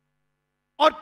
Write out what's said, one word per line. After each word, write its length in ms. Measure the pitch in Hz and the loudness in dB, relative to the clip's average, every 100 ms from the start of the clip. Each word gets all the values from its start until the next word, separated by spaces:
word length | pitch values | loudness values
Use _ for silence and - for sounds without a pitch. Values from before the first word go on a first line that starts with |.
| _ _ _ _ _ _ _ - | _ _ _ _ _ _ _ -2
और 140 | 311 311 | 0 0